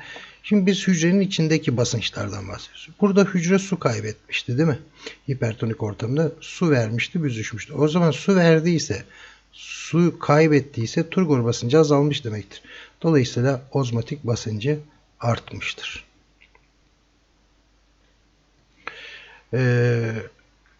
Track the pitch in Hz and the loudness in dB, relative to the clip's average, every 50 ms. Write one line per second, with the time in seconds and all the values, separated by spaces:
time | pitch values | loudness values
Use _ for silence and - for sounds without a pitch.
0 | - - - - - - - _ - - 214 208 185 202 190 196 - 190 180 156 | -12 -18 -18 -18 -20 -20 -20 _ -4 0 2 2 4 2 0 2 0 0 2 2
1 | 160 175 185 202 190 185 - - 160 151 160 156 156 - 120 113 120 - - 110 | 4 4 4 2 2 0 0 0 0 2 0 0 0 0 0 0 0 0 -2 -4
2 | - - - 113 107 101 95 101 95 92 95 - - - - - - 156 - - | -4 -6 -6 -6 -8 -8 -8 -10 -10 -10 -12 -12 -14 -18 -20 -20 -20 -20 -2 0
3 | 208 196 185 202 196 - - 180 160 175 196 190 190 - 190 - - 135 113 104 | 0 4 4 4 4 4 2 0 2 2 2 2 2 -2 -6 -2 -2 -2 -2 -2
4 | 104 110 - - _ - - - - - 120 131 165 160 127 - - - _ - | -4 -8 -10 -12 _ -8 -8 -8 -4 -4 0 2 2 2 0 -2 -6 -16 _ -20
5 | - - - - _ - 135 - 127 113 113 - 120 113 110 - 113 104 101 - | -18 -18 -18 -12 _ -8 -4 -2 -4 -4 -4 -4 -4 -4 -4 -4 -6 -6 -6 -6
6 | 113 113 135 156 165 143 - - - - - - 180 160 143 123 113 110 113 117 | -6 -2 0 0 0 -2 -4 -8 -16 -16 -4 -2 2 2 4 2 2 0 -2 -4
7 | - - - 170 151 139 117 110 104 - - 101 - - - 131 147 156 156 175 | -4 -4 -4 -2 -2 -2 -4 -4 -8 -8 -10 -12 -12 -10 -2 0 0 2 2 2
8 | 170 160 - - - 202 196 180 170 165 160 160 156 180 170 151 - - - 107 | 2 2 2 0 0 2 4 4 6 6 4 4 4 2 0 0 -2 -4 -6 -8
9 | - - - - - - - _ _ _ _ - - - - - - - 151 165 | -8 -14 -20 -20 -20 -20 -20 _ _ _ _ -20 -18 -16 -16 -14 -10 -2 2 2
10 | 175 165 - - - - 147 151 160 156 151 139 131 - - 117 113 - - 170 | 2 2 0 -2 0 2 4 6 6 6 4 4 2 0 -6 -6 -6 -4 -2 -4
11 | 165 165 - 190 185 151 143 123 113 120 117 - 120 120 139 160 156 143 147 143 | -4 -2 0 0 2 2 2 2 2 0 -2 -2 -2 2 4 4 6 6 4 4
12 | 147 151 143 - - 113 107 107 - - - - - - - - - - _ _ | 4 2 0 -2 -4 -6 -8 -8 -10 -12 -18 -20 -20 -20 -20 -20 -20 -20 _ _
13 | - 165 160 139 123 123 - 123 120 139 139 127 - - - 139 131 120 117 113 | 0 2 4 4 2 2 0 0 0 0 0 -2 -6 -4 -4 -2 -2 -2 -2 -4
14 | 113 - 147 - - 113 120 - - 110 107 104 107 143 151 151 151 - _ _ | -4 -6 -10 -8 -4 -4 -4 -4 -4 -6 -6 -4 -2 -2 -2 -2 -6 -14 _ _
15 | _ _ _ _ - 120 113 - - - - 98 - - - - - - - - | _ _ _ _ -2 -2 -2 -2 -6 -12 -12 -10 -8 -10 -10 -10 -12 -14 -14 -14
16 | - _ _ _ _ _ _ _ _ _ _ _ _ _ _ _ _ _ _ _ | -18 _ _ _ _ _ _ _ _ _ _ _ _ _ _ _ _ _ _ _
17 | _ _ _ _ _ _ _ _ _ _ _ _ _ _ _ _ _ _ _ _ | _ _ _ _ _ _ _ _ _ _ _ _ _ _ _ _ _ _ _ _
18 | _ _ _ _ _ _ _ _ _ _ _ _ _ _ _ _ _ - - - | _ _ _ _ _ _ _ _ _ _ _ _ _ _ _ _ _ -16 -16 -16
19 | - - - - - - - - _ _ 120 127 131 123 120 120 120 120 120 117 | -18 -20 -20 -20 -20 -20 -20 -20 _ _ -2 0 2 2 4 4 4 2 2 0
20 | 113 113 110 110 - - - _ _ _ _ _ _ _ _ | 0 -2 -4 -6 -10 -12 -18 _ _ _ _ _ _ _ _